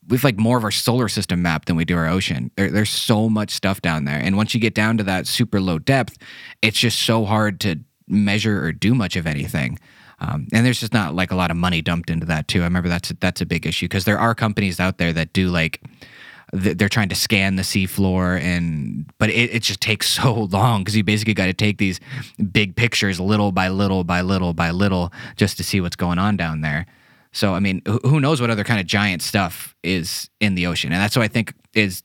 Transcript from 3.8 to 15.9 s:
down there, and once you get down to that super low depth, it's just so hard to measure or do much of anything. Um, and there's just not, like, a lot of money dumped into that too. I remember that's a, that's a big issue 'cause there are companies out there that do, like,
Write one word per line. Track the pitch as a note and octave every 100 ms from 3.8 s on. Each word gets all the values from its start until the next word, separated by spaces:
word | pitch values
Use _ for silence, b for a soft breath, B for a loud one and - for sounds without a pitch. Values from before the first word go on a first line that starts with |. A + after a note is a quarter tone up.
down | F2 D#2
there, | C#2+ D2
and | F2 G2
once | A2
you | A#2+
get | A2
down | - A2 A2+
to |
that | G2 F#2 -
super | - A#2 G2+
low | F#2+ E2
depth, | D#2 C3+ A#2+ - B B B B
it's | A2 G#2
just | A#2 -
so | - A2+
hard | G#2 A2 G#2+ F#2+
to | G#2 D#2+ - _ -
measure | G2+ G2+ G2+ G2+ G2+
or | D#2+
do | D#2+ G2
much | B2+ F#2+ -
of | E2
anything. | D2 C2+ E2 C2 - B B B B
Um, | - D2+ -
and | A2
there's | B2 A#2+
just | A2+
not, | A#2 F2+
like, | D#2+ F#2
a | F#2
lot | F2+
of | E2+
money | F2 E2+
dumped | D#2+ E2+ E2+
into | E2 D#2+
that | D#2+ D2+
too. | F2+
I |
remember | F2 F2+ F2
that's | F2 -
a, | E2
that's | F#2 -
a | E2+
big | E2+ -
issue | - F2+
'cause | G2
there | F#2 G#2
are | A#2
companies | A2+ A2+ G#2 G2+ F2
out | F#2 F#2
there | E2+
that | E2 D#2+
do, | - F#2
like, | F2 D#2+ - -